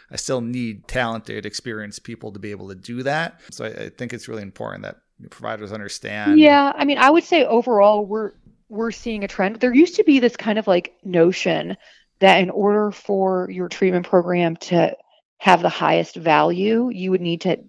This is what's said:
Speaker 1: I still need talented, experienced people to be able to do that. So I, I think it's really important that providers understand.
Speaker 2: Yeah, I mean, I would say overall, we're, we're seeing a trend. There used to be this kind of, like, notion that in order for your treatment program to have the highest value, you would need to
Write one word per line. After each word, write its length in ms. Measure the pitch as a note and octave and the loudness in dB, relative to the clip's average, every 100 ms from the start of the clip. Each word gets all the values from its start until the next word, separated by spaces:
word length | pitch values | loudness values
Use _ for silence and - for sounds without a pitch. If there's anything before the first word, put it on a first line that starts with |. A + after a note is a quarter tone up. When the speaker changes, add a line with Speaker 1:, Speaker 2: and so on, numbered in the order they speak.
| _ | _
Speaker 1:
I 40 | - | -12
still 260 | - C3 | -6 -6
need 460 | A#2 B2 A#2+ G2+ - | -4 -6 -8 -10 -8
talented, 600 | B2+ A#2 A2+ G#2+ G#2+ G#2 | -4 -4 -6 -10 -12 -12
experienced 560 | - B2 G#2+ G#2 - | -12 -10 -12 -12 -16
people 280 | - A2+ A2+ | -16 -16 -16
to 80 | G2+ | -14
be 120 | G#2 | -14
able 180 | G2+ G2 | -14 -14
to 60 | F#2+ | -18
do 260 | F#2+ A#2+ | -12 -8
that. 400 | C3 D3+ E3 - - | -4 -4 -6 -10 -20
So 160 | - A2+ | -14 -12
I, 40 | |
I 200 | - - | -10 -14
think 240 | - B2 | -12 -12
it's 140 | A#2+ - | -12 -12
really 160 | A2 | -12
important 400 | G2 - A2+ G2 | -12 -12 -12 -12
that 140 | - - _ _ A#2+ | -14 -16 _ _ -20
providers 420 | - A2+ A2 G#2 | -14 -10 -10 -10
understand. 680 | G#2+ G2+ - G#2 G#2 G#2 D4+ | -12 -12 -14 -12 -6 2 4
Speaker 2:
Yeah, 320 | D4+ C#4+ C#4 C#4 | 6 6 2 -2
I 100 | C#4+ | -2
mean, 140 | C#4+ | 2
I 100 | C4 | 4
would 140 | E4 | 4
say 200 | D#4+ E4+ | 2 0
overall, 640 | B3+ A3+ A#3+ G#3+ G3+ G#3 G3+ | 2 0 2 4 4 4 0
we're, 280 | G#3+ G#3+ - _ _ _ | -6 -8 -12 _ _ _
we're 220 | G#3 A3+ | -8 -8
seeing 320 | - A#3 A3 | -8 -8 -8
a 40 | G3 | -6
trend. 280 | - G3+ A3 | -4 -4 0
There 180 | B3+ | 2
used 220 | B3 F4 - | 6 6 4
to 80 | |
be 160 | A4 C4+ | 4 4
this 180 | A#3 - | 4 0
kind 220 | G#3+ G#3+ | -2 -2
of, 80 | G#3+ | 2
like, 260 | F3+ - _ | 2 0 _
notion 720 | G3 F3 E3 F#3 F3+ D#3+ E3+ G3 _ _ _ _ | -2 4 4 2 -2 -2 -4 -10 _ _ _ _
that 180 | F#3+ F3+ | 6 6
in 140 | F3+ | 4
order 400 | - G3+ G#3 G#3 | 0 2 2 0
for 580 | G3+ - G3 F#3+ F#3 F#3 | -4 -4 -2 0 -2 -4
your 200 | F#3 F3+ | -8 -8
treatment 360 | - F#3+ F3+ F3 | -2 0 0 2
program 500 | F#3 F3 F3 E3+ E3 | 2 2 0 0 -2
to 400 | - F3 E3 - _ _ _ _ | -2 2 2 -2 _ _ _ _
have 220 | - F3 | 4 4
the 80 | F3 | 4
highest 460 | - D#3+ E3 E3 - | -2 0 0 -2 -4
value, 720 | E3 D3 D#3 F3 G3+ A3+ B3 | 0 2 2 0 0 0 -2
you 220 | G3+ F#3 | -4 -2
would 80 | F#3 | -2
need 220 | F3 E3+ | -2 -2
to 160 | F#3 - | -2 -4